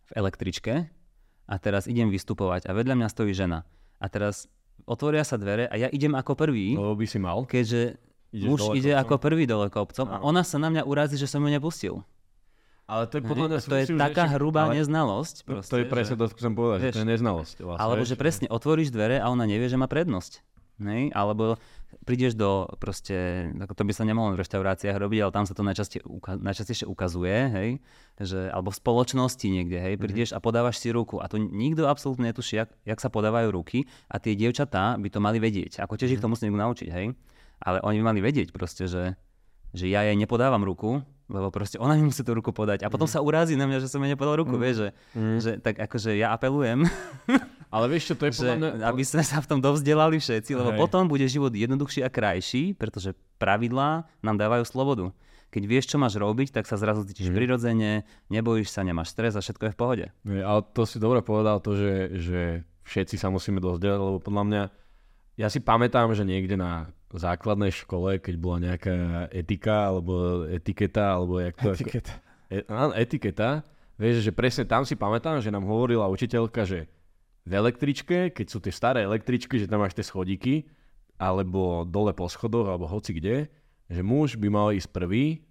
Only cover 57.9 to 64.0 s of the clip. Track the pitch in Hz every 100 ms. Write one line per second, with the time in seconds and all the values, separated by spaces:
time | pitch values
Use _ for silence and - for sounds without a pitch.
57.9 | 107 - - - 104 113 113 101 - 92
58.9 | 85 82 - 113 104 - - 110 - 120
59.9 | 117 - - 107 98 95 107 101 - 113
60.9 | 117 110 123 - 107 107 104 107 101 101
61.9 | 95 95 92 85 90 87 85 82 _ -
62.9 | - 92 95 95 95 - 98 90 87 101
63.9 | 101